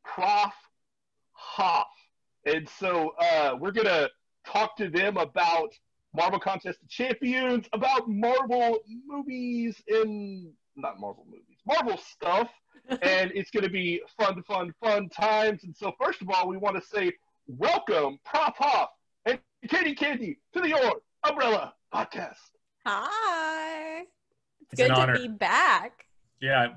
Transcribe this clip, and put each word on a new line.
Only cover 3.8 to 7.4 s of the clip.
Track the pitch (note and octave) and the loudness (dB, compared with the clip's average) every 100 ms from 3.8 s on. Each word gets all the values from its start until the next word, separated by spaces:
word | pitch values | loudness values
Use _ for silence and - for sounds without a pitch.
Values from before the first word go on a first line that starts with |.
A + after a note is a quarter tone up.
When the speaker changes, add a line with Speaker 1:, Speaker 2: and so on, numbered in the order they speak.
| G#3 E3+ C#3 - _ _ - | 2 4 2 -2 _ _ -4
Speaker 1:
talk | G3+ G#3+ - | 0 0 -2
to | G3 | -2
them | E3 G3 F#3+ | 0 0 0
about | D#3 F3+ E3+ E3 D#3 - _ _ _ - | -2 0 2 2 0 -6 _ _ _ 0
Marvel | A3+ G3 | 0 0
Contest | - F#3+ F3+ - | -2 -4 -6 -12
of | _ | _
Champions, | - B3+ - B3 B3+ | -4 -2 -2 -2 0